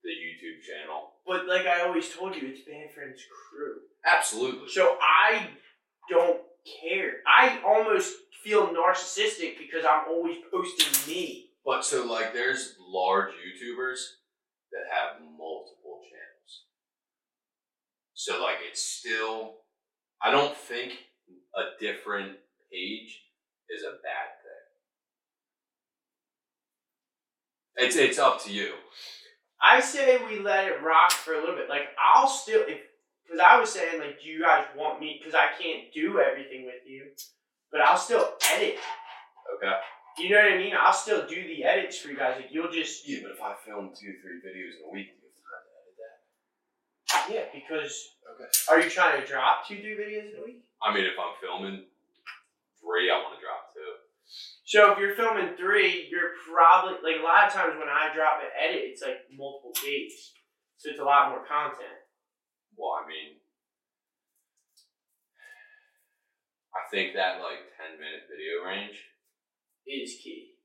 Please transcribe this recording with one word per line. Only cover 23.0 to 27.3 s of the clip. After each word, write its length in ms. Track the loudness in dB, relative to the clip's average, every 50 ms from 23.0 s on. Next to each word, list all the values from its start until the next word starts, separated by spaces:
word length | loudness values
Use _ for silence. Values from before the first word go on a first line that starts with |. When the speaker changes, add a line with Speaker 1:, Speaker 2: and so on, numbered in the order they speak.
| -12 -18 -20 -20 _ _ _ _ _ _ _ _ _ _
Speaker 1:
is 120 | -14 -10 -10
a 80 | -12 -12 -12 _
bad 300 | -10 -8 -8 -8 -10 -12 _ _
thing. 240 | -20 -20 -20 _ _ _ _ _ _ _ _ _ _ _ _ _ _ _ _ _ _ _ _ _ _ _ _ _ _ _ _ _ _ _ _ _ _ _ _ _ _ _ _ _ _ _ _ _ _ _ _ _ _ _ _ _ _